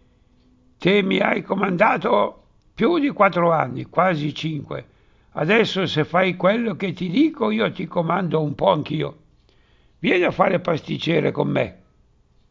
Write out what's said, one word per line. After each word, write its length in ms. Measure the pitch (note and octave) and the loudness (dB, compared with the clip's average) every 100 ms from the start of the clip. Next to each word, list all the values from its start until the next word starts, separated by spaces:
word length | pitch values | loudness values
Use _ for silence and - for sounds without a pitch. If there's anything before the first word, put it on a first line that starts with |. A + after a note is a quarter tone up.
| _ _ _ _ _ _ _ - | _ _ _ _ _ _ _ -4
"Te 240 | F3+ G3+ | 0 2
mi 160 | F#3+ F#3+ | 2 0
hai 240 | G#3 - | 0 -2
comandato 1000 | - G3 G3+ F3 G#3+ G#3+ A3+ G#3+ G3+ - _ _ _ | -4 -2 -2 2 2 2 0 0 0 -6 _ _ _
più 240 | - B3 E4+ | -2 0 2
di 120 | C#4+ | 0
quattro 400 | G3 G3 F3 E3+ | 2 2 4 2
anni, 340 | D#3 C3 B2+ | 2 0 -6
quasi 500 | B2 - F#3 D#3 D3+ | -6 0 0 0 -4
cinque. 520 | - D#3+ D3+ - C#3+ - _ _ _ _ C#3 | -6 -6 -6 -8 -12 -12 _ _ _ _ -4
Adesso 500 | D3+ A3+ F#3 F#3+ D#3+ | 2 2 2 0 -2
se 180 | D#3 | 0
fai 320 | C#3+ F3 F#3+ F3+ | 0 2 0 2
quello 400 | F3+ A3+ A3+ D3+ | 2 2 -2 -4
che 160 | G3 | -6
ti 160 | - F#3 | -6 -2
dico 420 | G3+ D#4 D#4+ G#3+ | 2 2 2 -2
io 200 | A3 F#3+ | 0 -2
ti 140 | - E3+ | -2 -6
comando 540 | F3+ E3 F3 F3 D#3 | -2 0 0 0 0
un 140 | D3+ | -2
po' 160 | - F3+ | 0 2
anch'io. 480 | D#3+ B2+ D#3 - - _ _ _ _ _ _ _ - | 2 0 -4 -6 -10 _ _ _ _ _ _ _ -4
Vieni 260 | G3+ F4+ | 0 2
a 60 | E4 | 2
fare 300 | - F#3+ F3 | 2 2 2
pasticcere 680 | F3+ E3 - D3 D#3 E3 C#3+ | -2 -4 -4 -6 0 0 0
con 180 | C#3+ C#3+ | -2 -2
me." 300 | C3+ A#2+ - _ _ _ _ _ _ _ | -2 -4 -8 _ _ _ _ _ _ _